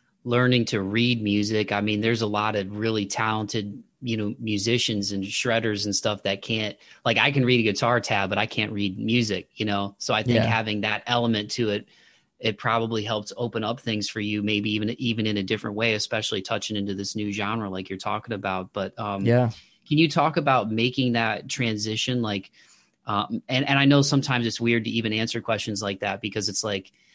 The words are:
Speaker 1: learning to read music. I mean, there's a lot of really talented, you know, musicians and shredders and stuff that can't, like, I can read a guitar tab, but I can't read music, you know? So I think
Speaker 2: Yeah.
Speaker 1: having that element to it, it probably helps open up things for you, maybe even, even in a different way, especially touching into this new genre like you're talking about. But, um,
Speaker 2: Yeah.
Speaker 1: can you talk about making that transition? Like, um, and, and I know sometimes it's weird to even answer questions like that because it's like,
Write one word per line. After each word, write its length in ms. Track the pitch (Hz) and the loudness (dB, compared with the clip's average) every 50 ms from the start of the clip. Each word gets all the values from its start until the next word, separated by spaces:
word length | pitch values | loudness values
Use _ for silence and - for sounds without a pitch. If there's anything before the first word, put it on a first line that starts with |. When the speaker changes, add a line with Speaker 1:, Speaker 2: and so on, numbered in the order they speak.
| _ _ _ _ - | _ _ _ _ -4
Speaker 1:
learning 420 | 120 120 123 127 123 127 123 113 | 0 2 4 4 6 4 4 2
to 160 | - - 104 | 2 0 -2
read 400 | 95 95 104 113 120 120 123 117 | -2 0 2 2 2 2 2 0
music. 500 | 107 101 101 104 104 104 110 107 104 95 | 2 2 2 2 2 2 0 0 0 0
I 100 | 101 101 | 0 0
mean, 200 | 101 107 104 104 | 0 0 0 2
there's 200 | 107 113 120 110 | 2 2 2 2
a 60 | 113 104 | 0 0
lot 280 | 104 104 104 107 107 | 0 0 0 0 0
of 200 | 104 95 95 104 | -2 -2 -4 -4
really 300 | 104 110 113 110 107 101 | -2 -2 0 0 0 -2
talented, 800 | 98 - - 113 110 110 107 107 104 - 113 104 101 101 - - _ _ _ | -2 -2 0 0 0 0 0 -2 -2 -2 -4 -4 -4 -8 -12 -16 _ _ _
you 160 | 131 120 113 110 | -6 -4 -2 -2
know, 160 | 107 104 117 - | -2 -4 -4 -4
musicians 720 | 117 110 107 101 98 117 120 120 - - 110 104 98 98 | -4 -2 -2 0 2 2 2 2 2 0 0 -2 -2 -2
and 120 | 101 98 95 | -4 -4 -4
shredders 600 | 104 107 - - 123 113 113 113 113 107 101 101 | -4 -4 -2 0 0 2 2 2 0 -2 -2 -2
and 100 | 104 98 | -2 -2
stuff 280 | - - 110 104 101 - | 0 0 0 -2 -2 -2
that 180 | 104 101 101 | -4 -4 -4
can't, 340 | - - 113 110 107 104 - - - - - - - | -4 -4 -4 -4 -4 -4 -8 -10 -16 -20 -20 -4 -2
like, 120 | 120 113 104 | 0 2 4
I 140 | 110 143 | 4 4
can 140 | 131 139 127 | 4 4 4
read 140 | 120 127 120 | 6 4 4
a 40 | 113 | 4
guitar 360 | 110 98 - - 117 123 120 | 2 2 2 2 2 2 2
tab, 300 | 113 - 110 101 98 95 | 2 0 0 0 0 0
but 80 | 101 101 | 0 0
I 80 | 104 | -2
can't 260 | 104 - - 107 104 | -2 -2 -2 -4 -2
read 260 | 107 101 101 98 92 107 | -2 -2 -2 -2 -2 -2
music, 520 | 110 110 113 123 117 104 98 90 87 - _ | 0 2 2 2 2 2 0 -4 -6 -8 _
you 100 | - 110 | -4 -2
know? 300 | 104 101 101 101 101 - _ | -2 0 0 -2 -4 -6 _
So 140 | - - 120 | -4 -2 0
I 100 | 107 107 | 0 2
think 140 | 120 117 113 | 4 4 4
Speaker 2:
Yeah. 80 | 113 | 4
Speaker 1:
having 360 | 113 113 113 110 110 107 104 | 4 2 2 0 0 -2 -2
that 220 | 101 107 107 104 - | 0 -2 -2 -4 -2
element 460 | 120 123 120 120 117 113 104 104 104 | 0 2 2 4 2 2 0 0 -2
to 180 | - - 120 107 | -2 -2 0 0
it, 180 | 101 104 - - _ _ _ _ _ _ _ _ _ _ | 0 -2 -4 -8 _ _ _ _ _ _ _ _ _ _
it 180 | - 110 107 - | -4 -4 -4 -2
probably 460 | - 120 113 117 113 113 113 110 104 | 0 0 2 2 0 0 -2 -2 -2
helps 280 | 110 113 107 104 - - - | -2 -4 -4 -4 -6 -6 -6
open 260 | 123 117 98 113 110 | -6 -4 -2 -2 -2
up 160 | 107 120 127 | -2 -4 -4
things 300 | - 120 110 107 101 - | -4 -4 -2 -2 -4 -4
for 100 | - 113 | -4 -4
you, 240 | 104 104 107 104 104 | -4 -2 -2 -2 0
maybe 280 | 104 107 104 104 110 | 0 0 0 0 0
even, 180 | 104 107 107 107 120 - | -2 0 -2 -2 -4 -2
even 240 | 131 117 113 113 110 | -2 -2 0 0 0
in 120 | 107 107 104 | 0 0 0
a 60 | 98 | 0
different 340 | 90 110 104 - 107 101 104 | -2 -2 -2 -2 -4 -4 0
way, 160 | 113 117 110 | 0 0 0
especially 480 | 107 - - - 110 107 - 110 98 | 0 -2 -2 -2 -4 -2 -2 -4 -4
touching 340 | 95 - 117 104 - - 110 | -4 -4 -4 -4 -4 -4 -4
into 180 | 104 101 101 98 | -4 -2 -2 -4
this 220 | 95 101 - - | -4 -6 -6 -4
new 160 | 110 104 104 | -4 -4 -4
genre 380 | 101 104 104 101 110 113 107 98 | -4 -4 -4 -2 -2 -4 -4 -4
like 200 | 95 92 92 - | -6 -6 -6 -8
you're 80 | 98 95 | -10 -8
talking 360 | - 101 101 107 - - 113 | -6 -6 -6 -6 -6 -6 -8
about. 400 | 95 92 98 92 92 92 92 - | -6 -4 -4 -4 -4 -6 -6 -6
But, 240 | 101 95 95 - - | -6 -6 -6 -6 -8
um, 260 | 113 104 101 98 98 | -6 -6 -4 0 2
Speaker 2:
Yeah. 240 | 117 117 123 123 117 113 - - _ _ _ _ - | 4 4 4 4 2 0 -6 -12 _ _ _ _ 0
Speaker 1:
can 100 | 151 151 | 4 4
you 120 | 165 156 | 4 4
talk 260 | - 165 147 160 147 | 4 2 2 2 2
about 340 | 175 147 143 131 123 101 110 | 0 2 4 4 4 2 2
making 440 | 110 113 117 127 123 - 131 123 117 | 0 0 0 0 2 0 0 2 2
that 340 | 117 113 110 107 - - - | 2 2 0 -2 -4 -6 -6
transition? 720 | - - 127 113 110 104 104 110 107 110 - - 127 123 | -4 -2 -2 -2 -2 -2 -2 -4 -2 -2 -2 0 0 0
Like, 300 | 117 107 101 98 95 - _ _ - - - _ _ _ _ _ _ | 0 0 -2 -4 -6 -8 _ _ -20 -20 -20 _ _ _ _ _ _
um, 380 | - 107 101 - - 113 - - - | -2 -2 -2 -2 -2 -4 -6 -4 -2
and, 180 | 131 127 139 - | 0 0 2 2
and 100 | 139 139 | 2 4
I 60 | 139 | 6
know 180 | 139 143 143 | 8 8 6
sometimes 440 | 135 - 147 139 135 - 131 120 117 117 | 6 6 4 2 2 2 0 0 0 0
it's 140 | - - | -2 0
weird 240 | 117 117 117 117 110 | 2 2 2 2 2
to 40 | 117 | 0
even 220 | 110 117 113 113 | -2 -2 -2 0
answer 300 | 110 110 113 113 - 120 | -2 -2 -2 -2 -4 -4
questions 400 | 107 - 113 104 - - 104 98 | -2 -2 -2 -2 -2 -4 -4 -4
like 180 | 107 101 98 95 | -4 -4 -4 -2
that 220 | - 101 98 98 | -4 -4 -4 -4
because 260 | - 104 - 110 98 101 | -6 -6 -4 -2 -2 -2
it's 160 | 98 - - | -2 -2 -2
like, 280 | 107 101 98 98 - _ _ _ _ _ | -2 -4 -4 -6 -10 _ _ _ _ _